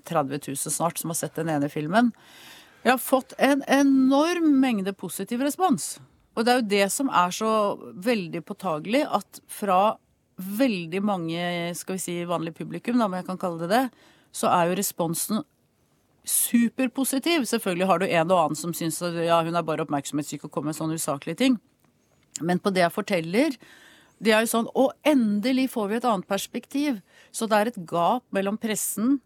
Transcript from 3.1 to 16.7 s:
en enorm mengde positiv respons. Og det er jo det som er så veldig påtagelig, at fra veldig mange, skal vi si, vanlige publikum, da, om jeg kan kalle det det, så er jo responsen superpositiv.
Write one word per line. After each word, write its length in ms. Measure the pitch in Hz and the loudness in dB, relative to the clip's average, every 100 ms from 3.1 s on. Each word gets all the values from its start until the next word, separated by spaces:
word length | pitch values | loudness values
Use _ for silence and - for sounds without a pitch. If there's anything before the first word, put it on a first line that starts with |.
| 262 - - | 0 0 0
en 240 | 254 285 - | 2 2 2
enorm 840 | 277 277 269 262 277 320 349 320 269 | 4 6 6 6 4 2 2 4 4
mengde 340 | 262 214 190 190 | 4 0 -4 -6
positiv 460 | 180 - 196 240 | -8 -8 -6 -2
respons. 580 | 285 311 370 180 - - 131 _ _ - | -2 0 2 2 -2 -12 -18 _ _ 0
Og 80 | 233 | 2
det 80 | |
er 80 | 254 | 2
jo 80 | 214 | 2
det 220 | 202 196 | 2 2
som 160 | - 269 | 2 0
er 240 | 180 180 | 2 2
så 440 | - 220 220 202 - 120 117 | 0 0 2 0 -2 -10 -6
veldig 480 | 214 226 165 165 - | -2 -2 -2 -8 -10
påtagelig, 580 | - 185 151 175 262 285 | -8 -4 -4 0 0 0
at 320 | 202 - - - | -2 -4 -18 -18
fra 480 | - 202 185 208 202 _ _ _ - | -6 2 4 4 0 _ _ _ -14
veldig 600 | 190 208 269 190 165 190 | -8 0 0 0 -4 -2
mange, 680 | 208 185 165 165 175 175 170 175 | -2 -2 -4 -4 -4 -4 -4 -8
skal 220 | - 185 | -8 -8
vi 20 | |
si, 140 | - 175 | -6 -6
vanlige 380 | 175 165 165 165 | -4 -4 -4 -8
publikum, 340 | 156 170 - 247 | -10 -8 -2 0
da, 80 | 208 | 0
om 80 | 185 | -2
jeg 80 | 185 | -6
kan 120 | 185 | -6
kalle 180 | 190 165 170 | -6 -6 0
det 40 | |
det, 80 | 233 262 - _ _ _ | 0 0 -6 _ _ _
så 160 | - - | -4 0
er 220 | 156 170 | 2 2
jo 80 | 185 | 0
responsen 640 | 196 - 165 165 - 208 - _ _ _ _ _ _ _ | -4 -4 -4 -2 -2 -4 -4 _ _ _ _ _ _ _
superpositiv. 1300 | - - - 233 233 | -4 -2 2 2 2